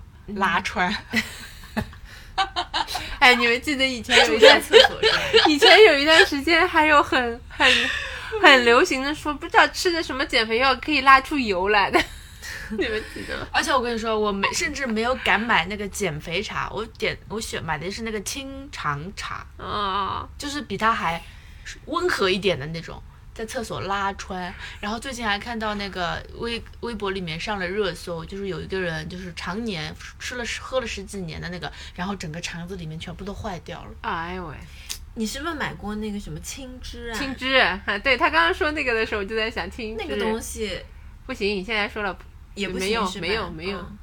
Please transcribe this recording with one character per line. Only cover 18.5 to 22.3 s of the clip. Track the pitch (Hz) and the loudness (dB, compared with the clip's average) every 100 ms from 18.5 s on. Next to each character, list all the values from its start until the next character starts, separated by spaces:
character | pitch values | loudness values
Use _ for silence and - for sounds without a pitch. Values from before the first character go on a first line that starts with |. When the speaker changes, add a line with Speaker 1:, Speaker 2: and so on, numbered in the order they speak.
| 269 277 | -12 -14
Speaker 2:
肠 | - 151 143 170 | -8 -6 -4 -8
茶。 | - - - - - | -10 -10 -10 -14 -14
Speaker 1:
啊。 | - 208 202 190 190 - - - | -8 -4 -2 -2 -4 -6 -8 -10
Speaker 2:
就 | 285 | -8
是 | 294 | -8
比 | 226 196 | -6 0
它 | 220 | 0
还 | 226 175 165 - - - - - - - | 2 -2 -4 -8 -18 -18 -16 -16 -14 -6
温 | 330 359 | -2 0
和 | - | 2
一 | 190 | 2